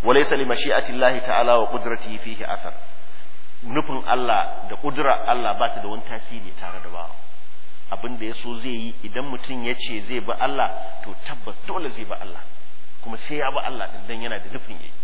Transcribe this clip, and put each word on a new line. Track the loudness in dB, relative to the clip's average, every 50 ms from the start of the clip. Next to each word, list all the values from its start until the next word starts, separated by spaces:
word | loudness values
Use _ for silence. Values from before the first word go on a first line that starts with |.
Wa | 2 2 2
laysa | 2 2 2 0
li | 0 0
mashi'ati | 0 0 -2 0 0 0 0 0 0 0 2
Allah | 2 2 2 0
ta'ala | -2 0 0 0 2 2 2 2
wa | 2 0
qudratihi | -2 -2 -2 0 0 0 0 0 0 0
fihi | -2 0 0 0 0
athar. | 0 0 0 0 0 0 0 0 0 0 0 0 0 0 0 0 0 0 0 0 0 0 0
Nufin | 0 0 0 0 0 0 0 0 0
Allah | 0 0 0 2 2 2 0 0 0 0 0 0 0
da | 0 0
kudrar | 0 0 0 0 2 2 2 2 2 0
Allah | 0 2 2 0 0
ba | 0 0 0
ta | 0 -2
da | -2 -2
wani | 0 -2
tasiri | -2 0 0 0 0 0 0 0 0 0 0 0
tare | 0 -2 -2 0
da | 0 0
bawa. | 0 0 0 0 0 0 0 0 0 0 0 0 0 0 0 0 0 0 0 0
Abin | 0 0 0 0 0 0
da | 0
ya | 0 0
so | 0 0 0 0 0
zai | 0 0 0
yi, | 0 0 0 0 0 0
idan | 0 0 0 0 0
mutum | 0 0 0 0 0 0 0
ya | 0 0
ce | 0 0 0 0 0
zai | 0 0 0 0
bi | 0 0 0
Allah, | 0 0 0 0 0 0 0 0 0 0 0 0 0 0
to | 0 0 0 0
tabbas | 0 0 0 0 0 0 0 0
dole | 0 0 0 0 0
zai | 0 0 0
bi | 0 0 0
Allah. | 0 0 0 0 0 0 0 0 0 0 0 0 0 0 0 0
Kuma | 0 0 0
sai | 0 0 0 0 0
ya | 0 0 0
bi | 0
Allah | 0 0 -2 0 0 0 0
din, | 0 0 0
dan | 0 0
yana | -2 -2 -2 0
da | 0 0
nufin | 0 0 0 0 0
yayi. | 0 0 0 0 -2